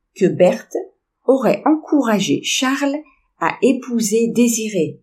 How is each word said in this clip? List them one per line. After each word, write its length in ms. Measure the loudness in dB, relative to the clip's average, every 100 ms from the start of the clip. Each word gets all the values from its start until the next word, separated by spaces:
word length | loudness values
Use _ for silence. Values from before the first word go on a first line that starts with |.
| _ -2
que 100 | 0
Berthe 520 | 4 2 2 -6 -10 -10 _ _ _ 0
aurait 360 | 2 2 0 0
encouragé 760 | 0 0 0 2 0 0 -2
Charles 520 | -2 -4 -2 -2 -2 -4 -10 _ _ -6
à 180 | -4 0
épouser 680 | 0 0 -2 -4 0 0 0
Désirée, 720 | 2 2 0 -4 -2 -4 -6